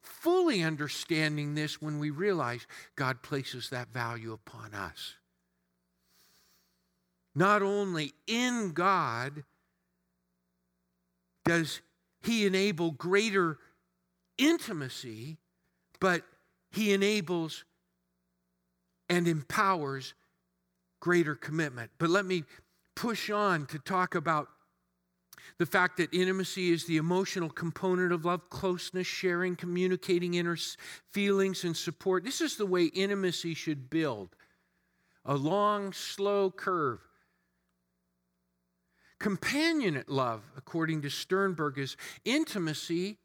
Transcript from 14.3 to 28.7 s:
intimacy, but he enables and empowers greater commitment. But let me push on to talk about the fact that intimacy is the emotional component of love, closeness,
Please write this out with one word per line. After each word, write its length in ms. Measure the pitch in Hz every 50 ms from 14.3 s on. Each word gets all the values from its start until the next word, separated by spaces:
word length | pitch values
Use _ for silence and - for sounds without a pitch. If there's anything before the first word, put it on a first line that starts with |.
| _ -
intimacy, 1000 | 254 302 339 - - - 208 156 139 127 - - - 127 110 107 117 151 160 - _ _ _ _ _ _ _ _ _ _ _ -
but 240 | - 190 175 170 - - _ _ _ _ _ _ _ _
he 240 | - 202 220 208 196
enables 680 | 196 196 202 214 208 170 151 180 170 165 156 - - - _ _ _ _ _ _ _ _ _ _ _ _ _ _ _ _ _ _ _ _ _ _ _ _ _ _ _ _ _
and 160 | 175 175 175
empowers 880 | 170 160 156 135 _ - 214 214 196 190 170 147 139 135 135 131 - - _ _ _ _ _ _ _ _ _ _ _ _ _ _ _ _ _
greater 340 | - 175 175 175 165 151 147
commitment. 560 | - - - 151 165 160 143 127 123 117 107 _ _
But 120 | 165 170
let 140 | 170 202 202
me 200 | 185 190 175 151 _ - - _ _ _ _ _ _ _
push 360 | - - 240 226 - - -
on 360 | 208 208 208 202 180 156 147
to 120 | - - 151
talk 360 | - - 196 185 180 180 -
about 340 | 175 147 170 160 151 143 - - _ _ _ _ _ _ _ _ _ _ _ _ _ _ _ - - - - -
the 80 | _ 175
fact 320 | 160 - 190 180 180 -
that 160 | - 175 -
intimacy 580 | - 175 185 185 190 190 185 - - 190 180 175
is 120 | 170 165 -
the 140 | 165 170 156
emotional 500 | 156 165 180 185 196 - - 190 170 156
component 640 | - - 170 165 156 - - 185 180 180 185 175
of 140 | 175 165 156
love, 240 | 175 175 180 - _
closeness, 560 | - - - 190